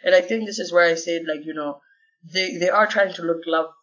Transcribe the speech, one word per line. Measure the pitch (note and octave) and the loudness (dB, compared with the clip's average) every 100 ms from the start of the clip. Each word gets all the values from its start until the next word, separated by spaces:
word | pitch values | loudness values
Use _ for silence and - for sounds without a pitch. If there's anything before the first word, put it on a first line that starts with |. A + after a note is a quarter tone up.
and | F3+ | 6
I | G3 | 4
think | F3 A3+ G#3+ | 4 -4 -4
this | G#3 | -8
is | F3 | 0
where | F3 E3+ | 4 4
I | E3 | 2
said, | E3+ E3+ D#3+ | -2 -4 -4
like, | D3+ | -6
you | D#3 D3+ | -6 -8
know, | D3 C#3+ _ _ _ _ E3 | -8 -10 _ _ _ _ -8
they, | F3+ F#3 E3+ | -4 -4 -2
they | F3+ | 2
are | G3+ G#3+ | 2 2
trying | G#3+ G3 | 2 0
to | F3+ | -2
look | E3+ E3 E3 | -4 -4 0
love | D#3+ D#3+ _ | -2 -2 _